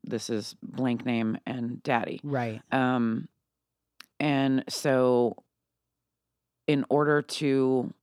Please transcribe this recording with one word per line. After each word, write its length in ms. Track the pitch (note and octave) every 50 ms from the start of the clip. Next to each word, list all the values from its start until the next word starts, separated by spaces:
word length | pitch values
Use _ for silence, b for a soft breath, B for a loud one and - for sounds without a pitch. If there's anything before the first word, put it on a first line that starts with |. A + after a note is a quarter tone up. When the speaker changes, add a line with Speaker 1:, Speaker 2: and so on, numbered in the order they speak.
| -
Speaker 1:
this 260 | - B2+ A2+ - -
is 240 | A#2 G#2+ G#2 - - _
blank 420 | - - - - C3 B2+ A#2+ A2+ -
name 340 | B2+ A#2+ A2+ A2+ A2 A2+ - _
and 380 | - B2+ B2+ A#2 A#2 B2 -
daddy. 380 | _ - B2+ A#2 G2+ - - B2+
Speaker 2:
Right. 400 | - C#3+ C#3 B2+ A#2+ A2+ A2 A#2 - _
Speaker 1:
Um, 560 | - C3+ B2+ B2+ B2+ B2 A#2+ A2+ A2+ - D#3+ - _ _ _ _ _ _ _ _ _ _ _ _ _ _ - _ _ _
and 440 | C#3+ D3+ C#3+ C3+ C3+ C3+ C3 C3 - -
so 680 | - - - D3+ C3 B2+ B2+ B2+ B2 A#2+ A#2+ A2+ - - _ _ _ _ _ _ _ _ _ _ _ _ _ _ _ _ _ _ _ _ _ _ _ _ _
in 200 | - D3+ C#3+ - _
order 320 | C3 D3 D3 D3 D3 D3
to 720 | C#3+ - - - D#3 C#3+ C3+ C3+ C3 C3 C3 B2+ A#2+ - - _